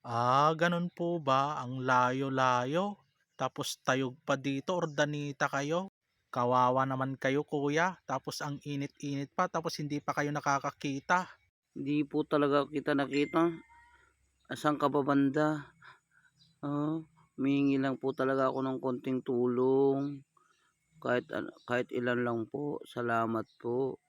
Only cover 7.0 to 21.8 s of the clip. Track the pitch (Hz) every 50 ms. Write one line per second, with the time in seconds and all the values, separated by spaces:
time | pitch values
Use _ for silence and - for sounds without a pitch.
7 | 131 135 135 127 - 135 135 143 147 _ - 147 139 143 147 156 170 185 180 -
8 | _ _ 135 135 _ - 127 - 147 151 143 139 - 147 147 139 139 143 _ _
9 | - 143 143 139 143 135 _ - 180 180 - 165 160 170 - - 156 147 143 147
10 | - - 139 - 147 147 147 147 - 147 139 139 - 143 - _ - 147 139 139
11 | - - 185 180 185 - - _ _ _ _ _ _ _ _ - 143 135 147 147
12 | 151 143 - 147 151 - - 151 143 143 139 143 139 - 151 143 131 - 147 139
13 | 143 131 135 143 147 - - 165 165 170 165 160 - _ - - - - _ _
14 | _ _ _ _ _ _ _ _ _ _ 131 - - 151 147 139 143 143 131 147
15 | 139 139 143 139 139 139 135 151 151 151 156 151 143 - _ _ - - - _
16 | _ _ _ _ _ _ _ _ _ _ _ _ - 143 143 147 147 151 160 165
17 | 160 _ _ _ _ _ _ - 135 139 139 139 139 139 139 135 135 135 131 123
18 | - 135 131 - 135 131 135 135 135 131 127 131 131 135 131 127 - 135 123 123
19 | - 135 131 127 123 - 131 120 123 123 123 120 127 131 131 135 139 139 135 139
20 | 139 143 143 139 139 _ _ _ _ _ _ _ _ _ _ _ _ _ _ _
21 | - 123 123 123 - _ - - - - - - _ - 123 123